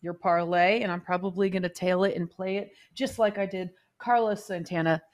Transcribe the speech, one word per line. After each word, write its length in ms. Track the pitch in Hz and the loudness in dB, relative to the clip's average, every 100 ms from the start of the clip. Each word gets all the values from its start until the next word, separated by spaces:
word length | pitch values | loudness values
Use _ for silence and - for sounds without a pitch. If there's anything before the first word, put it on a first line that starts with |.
your 140 | 170 | -10
parlay, 640 | 175 190 170 170 175 180 226 | -4 2 2 2 4 4 4
and 100 | 208 | 0
I'm 120 | 175 | -4
probably 480 | - 180 190 180 196 | -4 -2 -2 0 0
gonna 180 | 185 180 | 0 -2
tail 360 | - 180 180 | -2 0 2
it 120 | 196 - | 2 0
and 140 | 170 | -4
play 260 | - 185 196 | -6 -6 -4
it 140 | 196 _ _ | -6 _ _
just 240 | - 262 - | -6 -6 0
like 180 | 214 202 | 0 0
I 80 | |
did 260 | 196 190 185 - _ _ | -4 -4 -8 -10 _ _
Carlos 480 | - 240 220 208 - | 0 2 2 -2 -4
Santana 560 | 180 165 175 160 160 - | -8 -4 0 2 0 -2